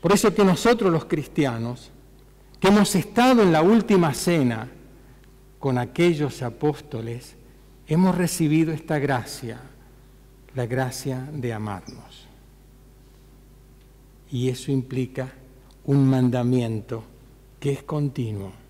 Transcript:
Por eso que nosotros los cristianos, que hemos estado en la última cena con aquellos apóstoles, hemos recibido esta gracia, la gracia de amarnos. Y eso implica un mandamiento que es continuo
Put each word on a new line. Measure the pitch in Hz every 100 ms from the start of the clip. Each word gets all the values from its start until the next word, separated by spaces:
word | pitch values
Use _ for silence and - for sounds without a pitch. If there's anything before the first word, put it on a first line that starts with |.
Por | 165
eso | 202 220
que | -
nosotros | 196 175 226 233 202
los | 165 -
cristianos, | 160 135 - 139 117 117 123 - - - - - _ _ -
que | 190
hemos | 208 202 185
estado | - - 247 247
en | 196
la | 160
última | 170 226 - 196 170 131
cena | - 170 127 113 113 - - - - - - - - -
con | 135 123
aquellos | 120 147 175 156 147 -
apóstoles, | 123 107 147 147 - 113 113 117 - - - - - - -
hemos | 156 185 170
recibido | 180 - 160 156 160
esta | 160 - 156
gracia, | 139 127 113 - 117 113 - - - - - - - - - 131
la | 120
gracia | 127 127 127 139 131 131
de | 151 120
amarnos. | 110 104 95 - - - - - - - - - - - - - - - - - - - - - - - - -
Y | 123 127
eso | 127 -
implica | 135 127 131 127 - 131 - - - - - -
un | 139 135
mandamiento | 131 127 123 120 127 117 110 104 113 - - - - - _
que | 143
es | 139
continuo | - 156 147 131 117 104 98 101